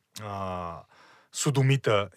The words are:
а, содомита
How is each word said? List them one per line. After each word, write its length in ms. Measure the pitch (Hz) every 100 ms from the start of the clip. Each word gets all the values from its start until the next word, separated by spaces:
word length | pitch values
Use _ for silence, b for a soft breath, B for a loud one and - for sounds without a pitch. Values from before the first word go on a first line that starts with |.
| _ -
а, 500 | 104 101 95 90 87 82 - b b b b
содомита 760 | - - 135 135 135 127 104 101